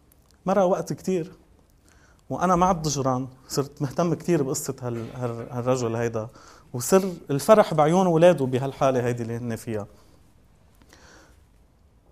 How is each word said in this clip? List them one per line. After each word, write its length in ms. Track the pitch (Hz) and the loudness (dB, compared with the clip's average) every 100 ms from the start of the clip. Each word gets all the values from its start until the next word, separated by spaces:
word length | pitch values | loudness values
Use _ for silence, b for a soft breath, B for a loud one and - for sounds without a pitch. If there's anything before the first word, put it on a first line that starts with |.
| _ _ _ _ - | _ _ _ _ 0
مرق 180 | 196 | 2
وقت 300 | 185 180 165 | 4 2 -2
كتير، 380 | 151 - 185 165 - _ _ _ _ _ b b b - | -6 -4 -4 -4 -12 _ _ _ _ _ b b b -10
وأنا 260 | 131 180 175 | -2 2 2
مع 160 | 185 | 2
الضجران 560 | 180 156 139 131 127 131 - - | 0 -2 -2 -2 -2 -4 -12 -8
صرت 340 | - 139 - | -4 -4 -4
مهتم 320 | 143 - 175 | -6 -2 -2
كتير 300 | 165 - 170 | -2 0 0
بقصة 320 | 160 139 - 127 | 0 -4 -6 -8
هال-، 340 | 123 117 113 131 | -8 -8 -10 -8
هال-، 320 | 123 117 120 | -8 -8 -10
هالرجل 440 | 123 120 131 120 113 | -4 0 0 0 -2
هيدا، 320 | 120 113 113 B B B B | -2 -4 -8 B B B B
وسر 400 | 123 - 190 190 170 - | -8 2 2 2 -6 -4
الفرح 440 | 143 - 214 196 | 0 4 6 4
بعيون 340 | 156 147 175 190 | 2 4 4 4
ولاده 380 | 160 175 170 131 | 6 6 6 2
بهالحالة 600 | 127 135 131 135 127 120 | -2 -4 0 0 2 0
هيدي 180 | 120 | -2
اللي 140 | 113 117 | -6 -8
هن 180 | 120 110 | -8 -8
فيها. 320 | - 110 101 - _ _ _ _ _ _ _ _ _ b b b b b _ _ _ _ _ _ _ | -6 -8 -8 -16 _ _ _ _ _ _ _ _ _ b b b b b _ _ _ _ _ _ _